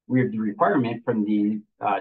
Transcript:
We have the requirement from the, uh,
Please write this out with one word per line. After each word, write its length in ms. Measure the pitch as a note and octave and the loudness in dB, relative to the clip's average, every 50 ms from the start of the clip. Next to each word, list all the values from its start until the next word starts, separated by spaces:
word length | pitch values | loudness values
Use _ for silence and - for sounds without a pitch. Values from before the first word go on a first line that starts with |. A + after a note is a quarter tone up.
| _ | _
We 140 | - B2+ C3 | -2 0 0
have 100 | B2+ - | 0 0
the 80 | G#2+ G#2+ | -2 -2
requirement 640 | A2 G#2 - - E3+ - - C#3+ A#2+ A#2 A#2 A2+ - | -4 -4 0 0 2 2 2 2 0 0 -2 -4 -4
from 220 | C3 A2+ G#2+ G2+ | -2 -2 0 0
the, 340 | G#2 G#2+ G#2 G#2 G#2 G#2+ G#2+ - _ _ - | 2 2 2 2 0 -2 -4 -8 _ _ -6
uh, 180 | - G#2 G2 F#2+ | -4 -2 -2 -4